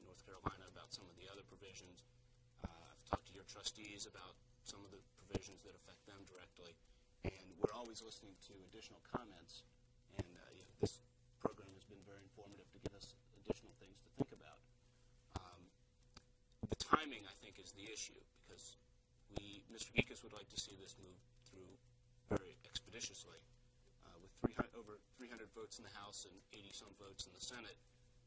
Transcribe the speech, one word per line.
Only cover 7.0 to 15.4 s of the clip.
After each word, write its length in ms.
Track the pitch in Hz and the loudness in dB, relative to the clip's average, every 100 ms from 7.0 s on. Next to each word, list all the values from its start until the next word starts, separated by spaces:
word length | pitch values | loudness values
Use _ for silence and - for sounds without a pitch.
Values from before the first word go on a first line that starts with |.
| - - | -18 0
And 220 | - - 92 90 | 2 2 -4 6
we're 160 | 104 | 8
always 320 | 120 117 110 | 8 0 -2
listening 320 | 113 - 104 92 - | -2 -4 -6 -8 -8
to 40 | 98 92 | -8 -8
additional 320 | 110 - - - | -8 -8 -10 0
comments. 560 | 127 113 90 85 - - - - - - - | 2 2 -6 -8 -10 -10 -16 -20 -20 0 2
And, 80 | - 87 | 2 -2
uh, 80 | - | -10
you 80 | - | -10
know, 120 | - - | -12 6
this 160 | - - - - - - | 8 8 -6 -18 -20 4
program 320 | - - 95 - | 6 6 -4 -8
has 60 | - | -10
been 140 | 98 | -10
very 160 | 98 98 | -8 -10
informative 480 | 98 - 101 101 - 98 | -10 -10 -8 -8 -10 -2
to 20 | |
give 80 | - | -2
us 240 | 101 - - - - | 0 -6 -10 -16 -2
additional 320 | - - - - | 2 2 0 -12
things 160 | - - | -12 -12
to 60 | - - | -4 4
think 160 | 135 101 | 4 4
about. 240 | 76 - - - - - - - - - | -8 -10 -14 -18 -20 -20 -20 -18 -4 -2